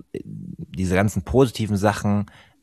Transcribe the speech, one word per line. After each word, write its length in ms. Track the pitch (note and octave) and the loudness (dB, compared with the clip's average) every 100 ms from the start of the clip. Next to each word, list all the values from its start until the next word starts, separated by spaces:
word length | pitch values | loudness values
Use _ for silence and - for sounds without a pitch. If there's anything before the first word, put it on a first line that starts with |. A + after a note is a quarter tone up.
| - | -10
äh, 80 | - | -12
diese 680 | - G#1 F2+ - - - F#2 | -12 -14 -14 -14 -12 -6 0
ganzen 300 | F2+ G#2 F#2+ | 2 2 0
positiven 520 | - B2 C3+ - G#2+ G#2 | 0 4 4 2 -2 2
Sachen, 540 | G#2 G2+ G#2 G#2 G2+ - _ _ | 2 2 0 0 -2 -12 _ _